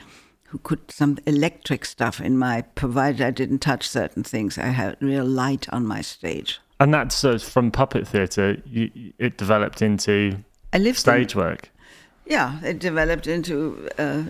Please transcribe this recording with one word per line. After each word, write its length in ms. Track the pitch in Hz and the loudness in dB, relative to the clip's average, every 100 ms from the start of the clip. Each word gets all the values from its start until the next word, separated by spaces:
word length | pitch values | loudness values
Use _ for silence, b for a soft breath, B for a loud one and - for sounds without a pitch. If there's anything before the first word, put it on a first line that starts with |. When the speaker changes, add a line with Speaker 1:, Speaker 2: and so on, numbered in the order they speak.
| b b b b _ | b b b b _
Speaker 1:
who 80 | - | -12
could 320 | - 160 - | -4 -6 -6
some 260 | - 147 139 - | 0 2 2 2
electric 600 | 147 160 - - 135 - | 2 2 -2 -6 -4 -4
stuff 360 | - 113 - | -4 -4 -2
in 160 | - 131 | 0 2
my, 240 | 127 117 - - | 2 -2 -4 -4
provided 460 | 135 123 139 120 | -2 2 2 2
I 100 | 127 | -2
didn't 280 | 123 131 131 | 0 0 0
touch 280 | 151 123 - | 0 -2 -2
certain 340 | 127 82 - | -2 -2 -4
things. 340 | - 113 101 - | -4 -2 -4 -2
I 100 | 120 | -2
had 300 | 127 98 - | 0 -2 -2
real 240 | 139 139 127 | -2 0 0
light 420 | 131 131 135 - | 0 0 -2 -4
on 120 | 120 113 | -4 -4
my 160 | 101 | -6
stage. 580 | - - 87 - - - _ - | -8 -10 -8 -6 -8 -10 _ 2
Speaker 2:
And 140 | 139 | 4
that's, 300 | 151 127 - | 4 0 0
uh, 140 | 135 113 | 2 0
from 340 | - 127 120 | 0 2 2
puppet 360 | - 135 - - | 2 0 0 0
theater, 540 | 104 92 - 98 98 143 | 0 0 2 2 2 -4
you, 260 | 117 110 - 107 - | -4 -4 -6 -16 -4
it 200 | 120 - | -4 -2
developed 440 | 98 107 104 - | 2 2 2 0
into 560 | 110 101 - 101 104 98 - _ - | 2 2 2 2 2 -2 -8 _ -2
Speaker 1:
I 40 | 180 | 2
lived 200 | 208 247 | 2 2
in 40 | |
Speaker 2:
stage 340 | - 120 120 104 | 4 4 2 0
work. 340 | 85 - - _ b b b b - | 0 -2 -12 _ b b b b -2
Speaker 1:
Yeah, 340 | 294 127 151 | 0 0 -2
it 160 | - 170 | -4 -2
developed 480 | 180 160 156 165 - | -2 0 2 0 -2
into, 600 | 170 165 147 156 - 78 - | -4 -2 -2 -4 -6 -10 -4
uh, 260 | 143 143 156 | -2 -2 -4